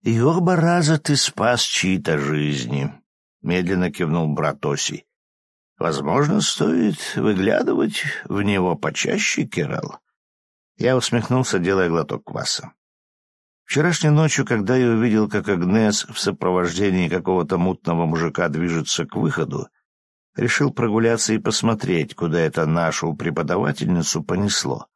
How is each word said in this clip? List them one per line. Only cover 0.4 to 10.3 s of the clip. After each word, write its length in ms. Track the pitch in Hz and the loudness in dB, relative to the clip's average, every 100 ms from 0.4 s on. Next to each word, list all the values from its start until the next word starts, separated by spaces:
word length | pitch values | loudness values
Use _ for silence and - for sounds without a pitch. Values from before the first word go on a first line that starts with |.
| 175 175 | 2 4
раза 420 | 165 175 156 160 | 4 4 2 0
ты 160 | - | 2
спас 480 | 143 - - 113 120 | 0 0 0 0 2
чьи-то 560 | - - 95 92 80 78 | 0 0 0 0 0 0
жизни», — 720 | 71 76 76 69 58 69 71 - _ _ _ _ | 0 0 0 -2 -2 -4 -4 -8 _ _ _ _
медленно 500 | - 90 87 95 90 | -2 0 0 0 0
кивнул 340 | - 85 82 78 | -2 -2 0 0
брат 320 | 73 78 71 73 | 0 -2 -2 -2
Осий. 400 | 71 - - _ _ _ _ _ _ _ _ | -2 -4 -8 _ _ _ _ _ _ _ _
«Возможно, 640 | 85 71 71 113 147 214 | -2 -2 0 0 2 0
стоит 760 | - - - - - 160 - | 0 0 0 2 0 -2 -6
выглядывать 880 | - 107 185 107 - 294 - 214 - - - | -2 0 2 2 2 0 0 0 -2 -6 -8
в 180 | - 101 | -6 -2
него 320 | 101 101 90 | 0 2 0
почаще, 720 | 80 78 - - - - - | 0 -4 -2 -2 0 0 -2
Кирелл». 560 | - - 76 - - - _ _ _ | -4 -4 -4 -4 -8 -12 _ _ _